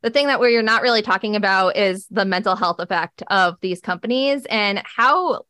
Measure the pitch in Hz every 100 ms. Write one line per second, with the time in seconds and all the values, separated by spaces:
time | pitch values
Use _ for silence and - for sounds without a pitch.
0 | 233 277 285 262 247 233 220 226 240 226
1 | 214 190 214 208 202 190 185 - 202 190
2 | - 196 190 185 214 185 175 175 180 175
3 | 165 - - 196 180 175 190 180 - 180
4 | - 254 269 277 - 220 208 202 - -
5 | 247 320 359 226 -